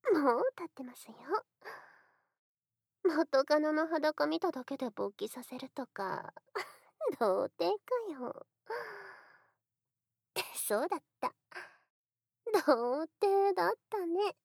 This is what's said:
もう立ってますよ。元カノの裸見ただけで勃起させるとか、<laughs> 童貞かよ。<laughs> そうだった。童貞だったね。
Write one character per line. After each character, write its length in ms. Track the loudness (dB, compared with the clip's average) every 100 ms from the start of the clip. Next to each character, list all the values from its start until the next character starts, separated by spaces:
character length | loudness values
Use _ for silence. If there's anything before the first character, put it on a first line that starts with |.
| 4
も 260 | 6 6 4
う 120 | 2 -2
立 60 |
っ 40 | -12
て 80 | -10
ま 140 | -14 -14
す 120 | -20
よ。 60 | -18 -2 -2 -2 _ -18 -18 -20 -20 _ _ _ _ _ _ _ _ _ _
元 420 | 0 2 4 2
カ 140 | 4 2
ノ 140 | 4
の 140 | 0 0
裸 400 | 2 0 2 0
見 140 | 0
た 120 | -2
だ 100 | -4
け 140 | -8 -6
で 140 | -6
勃 260 | -4 -6 -4
起 100 | -8
さ 140 | -8
せ 160 | -14 -12
る 120 | -12
と 160 | -10 -10
か、 480 | -6 -6 -6 -8 -16 _
<laughs> 640 | -10 -10 -14 _ _ -4 2
童 300 | 2 2 -2
貞 300 | 0 0 0
か 160 | -2 -4 -4
よ。 340 | -8 -8 -10 -16 _ -10 -10 -8 -14 -18 -20 -20 -20 _ _ _ _ _ _ _ _ _ -8
<laughs> 180 | -8
そ 300 | -6 -2 0
う 40 | 0
だ 100 | -4
っ 40 | _ _
た。 160 | -6 -6 _ -16 -16 _ _ _ _ _ _ _ 0 2 6
童 400 | 4 2 -2 -4 _
貞 340 | 4 4 4
だ 180 | 4 0
っ 40 | 0 _
た 160 | -4 -2
ね。 300 | 0 -2 -4